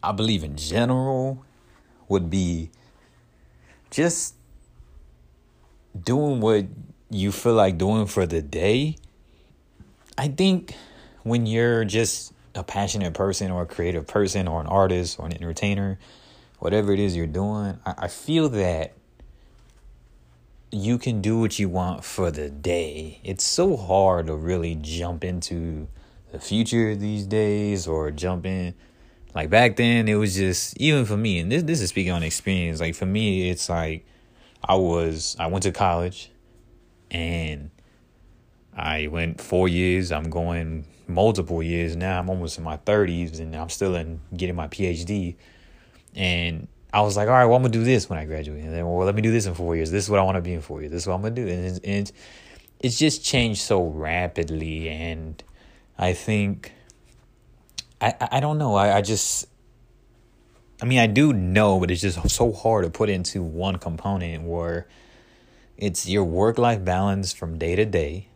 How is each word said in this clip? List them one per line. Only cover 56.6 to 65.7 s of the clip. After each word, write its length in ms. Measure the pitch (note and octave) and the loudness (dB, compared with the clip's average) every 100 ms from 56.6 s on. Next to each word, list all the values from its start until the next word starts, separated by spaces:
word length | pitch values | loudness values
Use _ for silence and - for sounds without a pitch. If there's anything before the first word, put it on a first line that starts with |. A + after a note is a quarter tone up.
| - - _ _ _ _ _ _ _ _ _ - - _ | -10 -20 _ _ _ _ _ _ _ _ _ -16 -16 _
I, 160 | A2 - | -2 0
I, 80 | A#2+ | -2
I 80 | C3 | 0
don't 180 | C#3+ D3+ | 0 0
know. 160 | C#3 | 2
I, 240 | G2+ G2+ G2+ | 4 4 4
I 20 | |
just, 460 | G2+ G#2+ - - - _ _ _ _ _ _ _ _ _ _ _ _ - | 2 0 0 -4 -8 _ _ _ _ _ _ _ _ _ _ _ _ -6
I 20 | |
mean, 140 | A#2+ C3 | 2 4
I 80 | A2+ | 6
do 260 | G#2+ D3+ | 6 6
know, 480 | A#2 F2+ F#2 G#2+ F#2+ | 4 4 6 6 4
but 100 | F2+ | 2
it's 120 | F2 | 0
just 280 | G2+ E2+ - | 0 0 0
so 220 | - A#2 | 2 0
hard 320 | G#2+ A2+ A2 | 2 2 2
to 60 | F2 | 2
put 180 | - A2 | 0 0
into 340 | F#2+ F2 G2 | 0 -2 -4
one 340 | E2+ D#2+ F#2+ F2 | -4 -4 -4 -4
component 680 | - D#2+ G2 G2 F2 D#2+ | -6 -6 -4 -4 -4 -6
where 420 | E2 E2+ E2+ E2+ - - - - _ _ _ _ _ | -6 -4 -4 -6 -8 -20 -20 -20 _ _ _ _ _